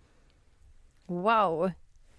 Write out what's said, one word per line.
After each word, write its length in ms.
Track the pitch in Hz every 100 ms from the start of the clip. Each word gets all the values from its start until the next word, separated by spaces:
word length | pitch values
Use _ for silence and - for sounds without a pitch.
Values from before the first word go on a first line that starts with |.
| _ _ _ _ _ _ - - - _ -
Wow, 640 | 175 202 226 190 160 185 - - - -